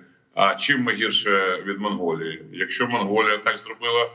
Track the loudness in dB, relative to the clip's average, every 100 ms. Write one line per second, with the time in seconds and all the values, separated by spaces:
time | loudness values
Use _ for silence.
0 | -14 _ _ 2 2 2 0 0 0 0
1 | 0 0 2 2 2 0 -4 -4 -4 -2
2 | -2 -2 -4 -8 -12 -6 -4 -2 0 0
3 | 2 2 2 2 0 -4 -8 -8 0 2
4 | 0